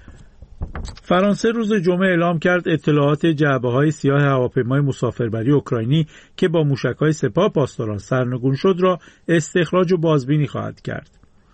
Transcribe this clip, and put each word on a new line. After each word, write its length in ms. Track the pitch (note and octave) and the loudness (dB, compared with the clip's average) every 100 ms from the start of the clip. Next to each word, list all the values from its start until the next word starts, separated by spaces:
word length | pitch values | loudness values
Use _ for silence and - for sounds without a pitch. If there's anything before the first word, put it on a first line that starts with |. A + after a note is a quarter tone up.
| - - - - - - - - - - | -20 -20 -20 -20 -20 -12 -10 -10 -12 -10
فرانسه 480 | - F3+ G3+ F#3+ A3+ | -2 2 2 2 0
روز 240 | A#3 G#3 | 0 0
جمعه 340 | G#3+ F3 F3+ F#3+ | 0 0 0 2
اعلام 300 | F3 E3+ E3+ | 2 0 0
کرد 300 | F#3 F3+ F3 | 0 0 0
اطلاعات 580 | D#3 - D3 C#3+ D3+ E3+ | -2 0 2 2 2 0
جعبه‌های 640 | D3 D3+ C3 B2 B2 D#3 | 2 0 0 0 0 0
سیاه 300 | D3+ C#3 C#3+ | 0 0 2
هواپیمای 600 | C#3+ C3+ B2 C3 A#2 C3+ | 2 2 0 0 0 0
مسافربری 680 | C#3+ - A#2+ - A#2 A2 A2+ | 0 -2 -4 -2 -4 -2 2
اوکراینی 560 | C#3+ - A#2+ A2+ D#3 D#3 - - - | 2 0 -4 0 0 -2 -8 -14 -2
که 120 | F#3 | 0
با 140 | E3 | 2
موشک‌های 500 | D3 C3 C3 - D3+ | 0 0 -2 0 0
سپاه 360 | D#3 C3 D#3+ G3+ | 0 -2 0 0
پاسداران 500 | D#3+ B2+ - A2 G#2 | 0 -2 -4 -6 -6
سرنگون 560 | - B2+ B2 B2 C3 | -4 -2 -2 -2 -2
شد 220 | C3+ F#3+ F3+ | 0 0 2
را 200 | F#3 F3+ - _ - | 0 0 -8 _ -2
استخراج 640 | E3 - F#3 D#3+ F3+ F3 | -2 0 -2 0 0 2
و 40 | F3+ | 0
بازبینی 500 | D#3+ D3+ B2+ D3+ C#3+ | 2 0 2 0 0
خواهد 340 | A2 G#2+ - | -4 -8 -10
کرد. 300 | - - - _ _ _ _ | -10 -10 -12 _ _ _ _